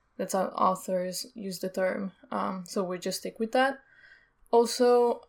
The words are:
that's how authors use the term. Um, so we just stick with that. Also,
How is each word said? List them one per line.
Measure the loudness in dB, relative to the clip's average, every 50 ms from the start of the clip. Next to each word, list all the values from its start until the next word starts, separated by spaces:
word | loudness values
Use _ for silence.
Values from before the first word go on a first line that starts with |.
| _ _ _
that's | -8 -6 -2 -2
how | -2 -2
authors | -2 0 2 2 2 2 0 -2 -4 -2 -2 -2 -4 -6 -8 -10 -10 -12
use | -12 -10 -10 -8 -6
the | -8 -6
term. | -2 -2 -2 0 0 -2 -4 -6 -8 _ -12 _ -6
Um, | -4 -4 -4 -6 -6 -10
so | -6 -4 -4 -4
we | -4 -4 -6
just | -4 -6 -6 -6
stick | -8 -10 -6 -6
with | -6 -2 2
that. | 2 2 2 0 -4 -10 _ _ _ -20 -20 -20 -20 _ _ _ _ _ _
Also, | 4 4 4 4 2 4 4 6 6 6 6 4 2 0 -6